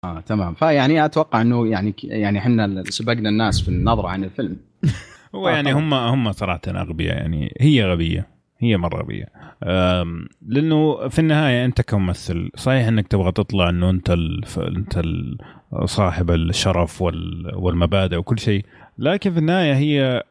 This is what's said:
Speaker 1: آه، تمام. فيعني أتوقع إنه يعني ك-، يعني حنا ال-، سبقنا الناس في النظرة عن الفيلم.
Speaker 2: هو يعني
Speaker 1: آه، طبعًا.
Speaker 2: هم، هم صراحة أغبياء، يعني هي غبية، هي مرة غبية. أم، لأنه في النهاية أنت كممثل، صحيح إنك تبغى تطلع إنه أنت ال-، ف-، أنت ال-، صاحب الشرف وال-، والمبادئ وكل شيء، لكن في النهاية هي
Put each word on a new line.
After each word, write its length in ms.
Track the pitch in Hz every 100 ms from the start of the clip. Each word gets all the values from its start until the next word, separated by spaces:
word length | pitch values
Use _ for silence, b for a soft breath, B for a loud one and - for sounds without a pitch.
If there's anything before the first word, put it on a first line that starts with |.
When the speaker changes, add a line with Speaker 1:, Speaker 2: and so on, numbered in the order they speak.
Speaker 1:
آه، 160 | 92 82
تمام. 340 | - 107 90
فيعني 520 | 82 160 147 131 160 151
أتوقع 360 | 156 156 113
إنه 260 | 117 120 117
يعني 240 | 107 104
ك-، 120 | 101
يعني 380 | - 110 104 101
حنا 240 | 110 117 107
ال-، 280 | 95 90
سبقنا 360 | - 120 117 107
الناس 320 | 107 110 -
في 80 | -
النظرة 380 | 90 92 113 92
عن 160 | 92
الفيلم. 340 | 95 - 107 92 - _ 151 B B B B -
Speaker 2:
هو 140 | 185
يعني 200 | 160 143
Speaker 1:
آه، 40 |
طبعًا. 100 | 135
Speaker 2:
هم، 100 | 156
هم 380 | 139 117 131 117
صراحة 300 | 98 98 85 -
أغبياء، 500 | 92 85 82 85 80
يعني 380 | 78 80 64 -
هي 240 | 135 143 98
غبية، 420 | 90 82 85 90 _ _ _
هي 180 | 120 104
مرة 240 | 87 85
غبية. 240 | 82 - - B B B
أم، 640 | 87 92 90 90 85 85 - _ -
لأنه 600 | 123 156 156 156 143 135
في 120 | 123
النهاية 460 | 160 151 151 123 123
أنت 160 | -
كممثل، 680 | - 104 92 87 - 85 90 -
صحيح 320 | - 131 113
إنك 200 | 113 98
تبغى 240 | 101 90
تطلع 380 | 90 107 101 87
إنه 200 | 87 90
أنت 200 | 92 -
ال-، 320 | 87 80 82 -
ف-، 140 | -
أنت 380 | 85 90 104 -
ال-، 400 | 82 82 - - B B B - -
صاحب 460 | - 98 90 87
الشرف 680 | 85 82 - - 90 85 -
وال-، 540 | 92 85 85 85 85 90
والمبادئ 600 | 90 85 85 98 95 85
وكل 240 | - 117
شيء، 260 | - 101 98 B B -
لكن 340 | 127 196 202
في 60 | 170
النهاية 340 | 156 185 165
هي 500 | 135 147 147 135 123 -